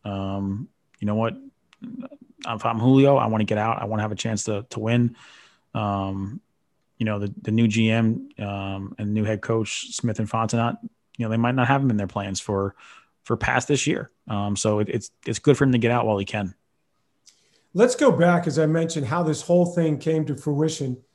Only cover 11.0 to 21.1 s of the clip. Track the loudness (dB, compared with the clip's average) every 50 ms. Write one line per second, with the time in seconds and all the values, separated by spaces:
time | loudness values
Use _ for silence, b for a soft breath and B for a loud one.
11 | _ _ _ -6 -4 -2 0 0 0 2 2 2 2 4 4 2 4 2 2 0
12 | -2 -2 -4 -6 -6 -4 -6 -8 -4 -2 -2 0 0 -2 B B B B B B
13 | B B B _ _ -4 -2 -2 0 0 0 0 0 0 -2 0 0 0 -2 -2
14 | -4 -10 _ _ _ -6 -4 -4 -2 -2 -2 0 0 0 2 2 0 0 -2 -6
15 | -6 -8 _ _ _ -6 -6 0 4 4 6 6 6 4 4 4 2 2 2 2
16 | 2 2 0 0 -2 -4 -4 -4 -4 -6 -8 _ _ _ _ _ _ _ _ _
17 | _ _ _ _ _ b b b b b b b b b _ 4 4 4 4 4
18 | 4 4 6 6 4 6 4 4 2 0 0 2 2 2 2 0 0 -2 -4 -4
19 | -4 -2 -2 0 0 0 -2 -4 0 2 4 4 4 4 2 0 0 0 0 0
20 | 0 0 0 0 0 -2 -6 -6 -4 -2 0 0 0 0 0 -4 -4 -6 -6 -8
21 | _ _